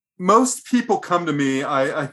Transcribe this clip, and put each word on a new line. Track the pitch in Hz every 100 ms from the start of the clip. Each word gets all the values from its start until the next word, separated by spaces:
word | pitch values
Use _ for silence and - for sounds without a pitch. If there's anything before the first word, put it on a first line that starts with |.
| _ -
most | 185 220 254 - -
people | 247 240 190
come | - 175 165
to |
me, | 147 135 135
I, | 143 139 135 156
I | 143